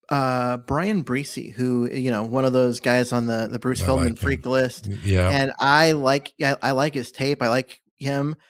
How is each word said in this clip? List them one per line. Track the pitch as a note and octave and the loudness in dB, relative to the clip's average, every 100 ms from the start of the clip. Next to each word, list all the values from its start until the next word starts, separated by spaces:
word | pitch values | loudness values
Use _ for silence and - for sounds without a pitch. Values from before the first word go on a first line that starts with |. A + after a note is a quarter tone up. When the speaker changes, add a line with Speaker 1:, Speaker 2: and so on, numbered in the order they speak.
| - | -4
Speaker 1:
uh, | C#3+ C3 B2+ B2 B2 | -2 0 0 -2 -4
Brian | B2 C#3+ F#3+ G#3 | -2 -2 0 -2
Breesy, | C3+ B2+ D3 - A2 | -2 -4 -6 -10 -10
who, | A2 B2+ B2 A#2+ | -4 -2 0 -2
you | C3+ B2+ | -2 -2
know, | A2 | -2
one | A2+ B2+ C3 | -2 0 2
of | |
those | B2+ B2 A#2+ | 4 2 0
guys | B2+ B2 B2 | 0 2 2
on | A#2+ A#2 | 0 0
the, | A2+ A2+ | -2 -4
the | A#2+ | -4
Bruce | B2+ B2+ | -4 -2
Speaker 2:
I | F#2 | 0
Speaker 1:
Feldman | C3 B2 | 2 0
Speaker 2:
like | |
him. | A2+ | -2
Speaker 1:
freak | C#3 C3+ B2+ | -4 -4 -2
list. | C3 B2+ - G#2 G2 | 0 0 -4 -10 -6
Speaker 2:
Yeah. | G2 F#2 F2+ | 0 2 2
Speaker 1:
And | C#3 C3+ - | 2 0 0
I | C3 D3 D#3+ | 4 6 6
like, | D#3 C3 C#3+ - - | 4 2 2 -2 -4
I, | C#3+ C#3 | -2 0
I | B2 | 0
like | C3 D3+ | 2 0
his | C#3 A#2 | -2 -8
tape. | - C3+ C#3+ | -4 -2 0
I | A#2+ | 0
like | B2 B2+ - _ - | 0 -2 -10 _ -10
him. | C3 C#3 C#3+ D#3 _ | -4 -2 -2 -6 _